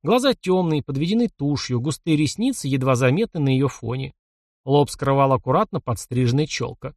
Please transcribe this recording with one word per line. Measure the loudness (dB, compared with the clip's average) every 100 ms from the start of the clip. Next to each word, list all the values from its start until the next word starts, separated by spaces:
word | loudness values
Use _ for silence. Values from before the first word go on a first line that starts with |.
Глаза | 2 2 2
тёмные, | 0 0 0 2 -2
подведены | -2 -4 0 0 0
тушью, | _ -4 -2 -2 -4
густые | -2 -4 0 0
ресницы | 0 0 -4 -2 -4
едва | -2 0
заметны | 2 2 2 -2 -2
на | 0
её | 2 0
фоне. | -4 -8 -8 -10 -14 _ _ _ _
Лоб | 0 2 2
скрывал | -2 0 2 2
аккуратно | 2 2 0 0 -4
подстриженная | -6 -6 -4 0 2 2 -2
чёлка. | -4 -8 -8 -16